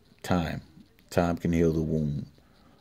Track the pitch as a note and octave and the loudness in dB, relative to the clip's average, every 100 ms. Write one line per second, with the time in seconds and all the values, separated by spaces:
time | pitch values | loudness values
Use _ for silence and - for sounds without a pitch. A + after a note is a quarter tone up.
0 | _ _ - F2+ D#2 D2+ - - - _ | _ _ -2 0 -2 -6 -12 -20 -20 _
1 | _ - F2 E2+ F2 E2 E2+ D#2+ D#2 D#2+ | _ 0 0 0 0 2 2 2 0 -2
2 | D2+ D2 - - _ _ - _ | -2 -4 -8 -16 _ _ -20 _